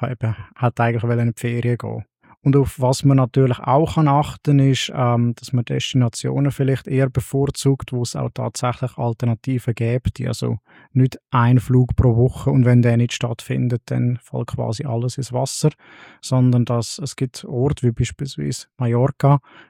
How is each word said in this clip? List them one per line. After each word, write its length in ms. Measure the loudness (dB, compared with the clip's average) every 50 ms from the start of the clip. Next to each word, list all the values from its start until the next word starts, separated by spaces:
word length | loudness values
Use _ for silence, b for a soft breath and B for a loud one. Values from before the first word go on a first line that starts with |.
| -6 -6
eben 240 | -4 -4 -4 -4 -4 -6 -10 -16 _
hat 220 | -2 -2 -2 0 2
eigentlich 220 | 0 0 0 0 -2
wollen 260 | 0 0 0 0 0
in 40 | -2
die 40 | -2
Ferien 380 | -4 -4 -4 -2 0 -2 -2 -2
gehen. 260 | -4 -8 -8 -8 -12 -14 _ b b b b b
Und 140 | _ 2 4
auf 240 | 4 2 2 0 0
was 240 | 0 0 2 2 4
man 140 | 4 4 4
natürlich 420 | 2 2 2 2 2 2 2 -2
auch 360 | 0 0 2 2 2 2 2
kann 120 | 2 2 4
achten 520 | 4 2 0 -2 -6 -6 -2 2 4 4
ist, 340 | 4 4 2 0 -2 -6 -4
ähm, 400 | -2 0 0 2 2 0 0 -2
dass 160 | -6 -8 -4
man 140 | -4 -4 -2
Destinationen 840 | -2 -4 -4 -4 -2 0 0 0 0 -2 -4 -6 -4 -2 0 0 -2
vielleicht 360 | 0 0 0 0 0 -2 -4 -2
eher 220 | 0 0 0 0
bevorzugt, 840 | 0 -4 -4 -2 -2 -2 -2 -2 -2 0 0 0 0 0 -2 -6
wo 120 | -4 -4 -4
es 120 | -4 -4
auch 140 | -6 -6 -6 -6
tatsächlich 640 | -6 -6 -6 -4 -2 -2 -2 -2 -2 -6 -6 -4 -4
Alternativen 800 | -4 -4 -2 -2 -2 -2 -2 -2 -4 -4 -4 -2 -2 -4 -4
gäbe, 340 | -2 -2 -2 -2 -2 -2 -4
die 140 | -4 -4 -6
also 320 | -6 -4 -4 -4 -4 -4 -6 b b b b b b b
nicht 260 | 2 2 2 0 -6 -8 _
ein 280 | 0 2 4 4 4 4
Flug 380 | 4 4 2 2 4 4 2 2
pro 180 | 2 4 4
Woche 340 | 4 2 2 0 -2 -2 0
und 140 | 2 4 4
wenn 180 | 6 6 6
der 140 | 4 4 4
nicht 160 | 2 0 0
stattfindet, 720 | -2 -6 -6 -6 -6 -8 -8 -6 -4 -2 -2 -2 -2 -4 -6 -6
dann 320 | -4 -2 -2 -2 -2 -4 -8
fällt 240 | -10 -8 -8 -6 -6
quasi 380 | -6 -6 -4 -4 -4 -6 -6
alles 320 | -4 -4 -4 -4 -4 -6 -6
ins 160 | -8 -6 -4
Wasser, 380 | -4 -4 -4 -4 0 0 0 0 B B B B B B B B B
sondern 420 | B -2 2 4 4 4 4 2 2
dass 340 | 0 -2 -4 -4 -6 -8 -10
es 180 | -10 -10 -6 -6
gibt 260 | -8 -8 -8 -12 -14
Orte 420 | -8 -4 -2 -2 -2 -2 0 0
wie 60 | -2
beispielsweise 760 | 0 0 -4 -4 -4 -8 -12 -10 -8 -8 -6 -6 -6 -8 -12 -16 _ -6
Mallorca, 600 | -2 0 0 2 0 0 -2 0 2 2 4 2 B B B B B B